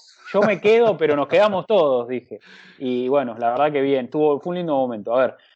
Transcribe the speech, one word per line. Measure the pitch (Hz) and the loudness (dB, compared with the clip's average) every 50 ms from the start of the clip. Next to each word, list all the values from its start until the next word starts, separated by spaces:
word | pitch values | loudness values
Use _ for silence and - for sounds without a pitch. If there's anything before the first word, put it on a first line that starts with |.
| _ _ _ _ - - | _ _ _ _ -12 -4
yo | - 196 208 | 0 0 2
me | 220 208 170 | 2 0 0
quedo, | - 208 220 233 240 226 196 160 | 2 2 4 4 4 2 2 0
pero | 160 147 147 | 0 0 0
nos | 147 143 | 0 0
quedamos | - - 170 208 214 202 185 160 | 0 2 2 2 2 2 -2 -2
todos", | - 220 202 165 143 131 123 120 | 0 2 2 2 2 2 0 -2
dije. | 117 127 123 - - 110 101 _ - - - - - - | -4 -6 -8 -8 -10 -18 -20 _ -20 -20 -20 -20 -20 -16
Y | - - 127 123 123 123 127 | -10 -6 -4 -4 -2 -2 0
bueno, | 135 143 135 120 113 113 | 0 0 0 -2 -6 -4
la | 120 117 120 | -4 -2 0
verdad | 127 143 156 151 | 0 0 0 0
que | 143 | 0
bien, | 135 139 139 131 123 117 | 0 0 0 -2 -2 -4
tuvo, | - 156 151 151 147 135 | -2 0 0 2 0 0
fue | - 180 | -2 -6
un | 175 | -6
lindo | 180 175 165 151 | -6 -4 -4 -2
momento. | 135 131 123 120 107 101 110 113 | -2 -2 -2 -4 -8 -6 -2 0
A | 131 131 | 0 0
ver, | 117 107 - _ _ _ | 0 -2 -6 _ _ _